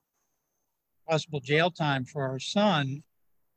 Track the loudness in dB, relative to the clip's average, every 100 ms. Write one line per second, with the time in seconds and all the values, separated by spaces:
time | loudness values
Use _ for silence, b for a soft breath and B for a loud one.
0 | _ _ _ _ _ _ _ _ _ _
1 | -2 -2 0 -6 0 2 2 0 0 0
2 | -4 -6 -4 -6 -2 2 4 4 0 -6
3 | -12 _ _ _ _